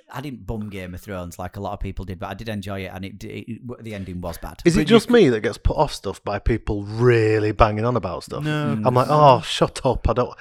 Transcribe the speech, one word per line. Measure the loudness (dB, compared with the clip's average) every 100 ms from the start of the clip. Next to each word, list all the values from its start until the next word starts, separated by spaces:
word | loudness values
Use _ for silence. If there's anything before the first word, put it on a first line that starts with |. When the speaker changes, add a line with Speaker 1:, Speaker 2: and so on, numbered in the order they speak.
| _
Speaker 1:
I | -12
didn't | -12 -14 -10
bum | -8 -8
Game | -10 -10
of | -12
Thrones | -10 -10 -10 -10
like | -12 -8
a |
lot | -8
of | -6
people | -8 -8 -10
did, | -10
but | -10
I |
did | -10 -8
enjoy | -8 -8 -8 -8
it, |
and | -10
it, | -12 -14
it, | -14 -14 -12
it, | -12 -12 -14
the | -12
ending | -10 -10 -8
was | -8 -10
bad. | -14 0
Speaker 2:
Is | 2
it | 4
Speaker 3:
But |
you | 6
Speaker 2:
just | 6 6
Speaker 3:
c- |
Speaker 2:
me | 4 6
that | 4
gets | -2 -2
put | -2 2
off | 0
stuff | -2 -8 -8
by | -6 -4
people | 0 -2 -2 -6
really | -6 2 4 6 4 2 0
banging | 2 2 2
on | 0 -2
about | -4 -8
stuff? | -10 -8
Speaker 3:
No. | -4 -2 -2 0
Speaker 1:
Mm. | 2
Speaker 2:
I'm |
like, | 2 4
Speaker 3:
No. | 6
Speaker 2:
"Oh, | 8 6
shut | 2 -2 -2 0
up! | -2 0 0
I |
don't, | -2 -2 -6